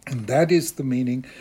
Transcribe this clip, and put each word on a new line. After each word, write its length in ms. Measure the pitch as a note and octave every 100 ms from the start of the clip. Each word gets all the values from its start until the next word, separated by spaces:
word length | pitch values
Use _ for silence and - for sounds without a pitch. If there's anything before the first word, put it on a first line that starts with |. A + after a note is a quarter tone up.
| -
And 220 | B2+ G#2
that 220 | C3 E3
is 220 | F3 -
the 120 | -
meaning 420 | C3+ B2+ B2 B2+ C3 -